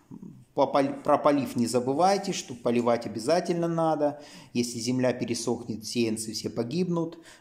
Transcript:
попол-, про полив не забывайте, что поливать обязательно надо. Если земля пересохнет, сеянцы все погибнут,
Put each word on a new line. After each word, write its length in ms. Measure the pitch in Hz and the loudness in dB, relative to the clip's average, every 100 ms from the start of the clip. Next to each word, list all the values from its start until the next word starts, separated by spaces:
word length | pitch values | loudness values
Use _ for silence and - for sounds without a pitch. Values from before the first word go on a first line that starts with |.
| _ - - - - - | _ -18 -18 -20 -8 0
попол-, 480 | 135 147 139 - | 2 4 2 -2
про 140 | - 143 | 2 4
полив 380 | 151 143 120 127 | 4 4 0 0
не 120 | 113 | 2
забывайте, 680 | 123 123 139 185 202 190 | 2 0 2 4 2 0
что 220 | 175 - 120 | -6 -8 -4
поливать 500 | 123 120 117 139 127 | 0 2 2 2 0
обязательно 640 | 110 131 170 185 170 170 | -4 0 2 2 -2 0
надо. 520 | 165 160 151 147 143 - - - | 0 0 2 0 -2 -14 -20 -6
Если 260 | 120 120 120 | -2 -2 -4
земля 340 | 113 127 127 | -2 2 2
пересохнет, 720 | 120 113 117 - 117 - 107 - | 0 -2 -2 -2 -4 -4 -10 -4
сеянцы 480 | 123 117 110 - | 0 0 0 -6
все 160 | - 104 | -6 -6
погибнут, 680 | 120 117 160 180 170 165 - - - | -4 -4 -2 0 -2 -4 -8 -20 -20